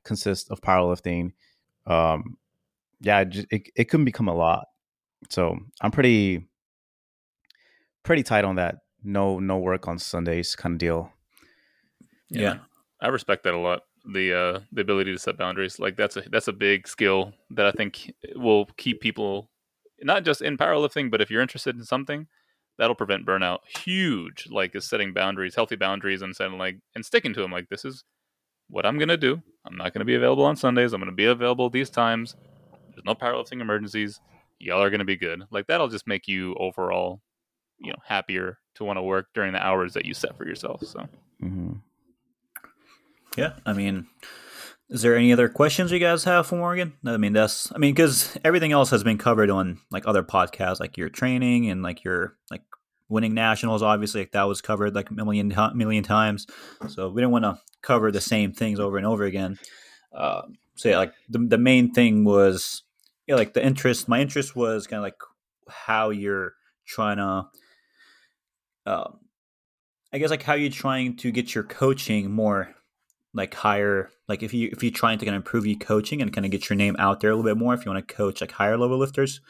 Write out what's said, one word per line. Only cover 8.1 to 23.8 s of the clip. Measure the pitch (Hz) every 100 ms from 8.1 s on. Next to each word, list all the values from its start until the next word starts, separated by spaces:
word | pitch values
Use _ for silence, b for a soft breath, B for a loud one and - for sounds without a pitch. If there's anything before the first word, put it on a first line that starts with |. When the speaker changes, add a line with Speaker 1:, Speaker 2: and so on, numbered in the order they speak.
| 165
Speaker 1:
tight | 123 110
on | 98 92
that. | 87 - _ _
No, | 101 101 98 92
no | 95 95
work | 92 92 -
on | 85
Sundays | - 87 85 85 87 -
kind | 87
of | 85
deal. | 85 82 85 _ _ b b b b b b b b b b
Speaker 2:
Yeah. | 117
Speaker 3:
Yeah. | 101 98 - _ _ -
I | 117
respect | 131 - 98
that | 95
a | 87
lot. | 87 90 _ _ 104
The, | 95 92
uh, | 90 90 92 104
the | 110
ability | 98 98 95
to | 90
set | - 92
boundaries. | 90 95 92 -
Like, | 98 92
that's | 104 98
a, |
that's | 92 110 -
a |
big | 98 101 98 -
skill | - 101 95 98 - -
that | 107 101
I |
think | - 101 - - - - -
will | 117 107 101 -
keep | 127 110
people | 113 110 104 98 107 _ _ _ _ -
not | 139 196
just | 165 147
in | - 139
powerlifting, | 170 156 147 151 131
but | 107
if | 104
you're | 113
interested | 127 131 - 123
in |
something, | 113 127 139 147 156 _ _ _ _ -
that'll | 113 113
prevent | 104 98 92
burnout. | 95 90 90 - -